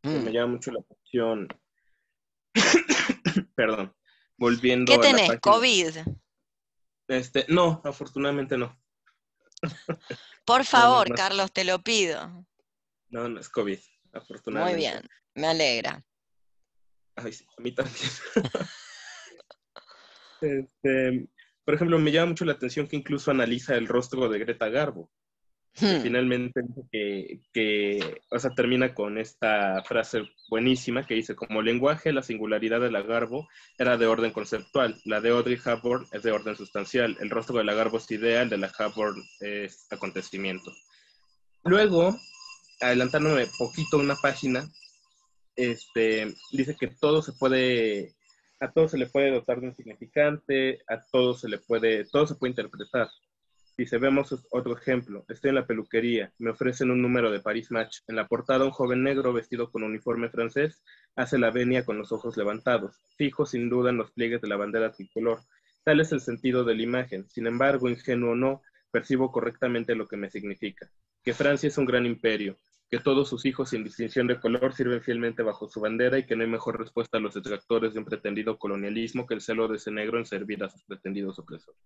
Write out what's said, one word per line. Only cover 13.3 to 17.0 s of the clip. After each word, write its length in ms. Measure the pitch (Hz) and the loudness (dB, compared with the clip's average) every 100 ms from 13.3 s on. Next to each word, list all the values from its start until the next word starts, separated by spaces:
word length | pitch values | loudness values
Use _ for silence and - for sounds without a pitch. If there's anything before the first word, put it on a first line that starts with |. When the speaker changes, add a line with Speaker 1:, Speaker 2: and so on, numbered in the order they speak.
| 110 | -8
Speaker 1:
es 100 | - | -6
covid, 300 | - 101 95 _ _ _ | -4 -2 -4 _ _ _
afortunadamente. 640 | - - - - 107 175 170 | -18 -18 -14 -8 -2 -2 0
Speaker 2:
Muy 40 | 143 | -2
bien, 180 | - - _ _ - | -6 -14 _ _ -4
me 100 | 156 | -2
alegra. 580 | 165 147 117 - - - _ _ _ _ _ _ _ _ _ | 2 2 2 -2 -8 -16 _ _ _ _ _ _ _ _ _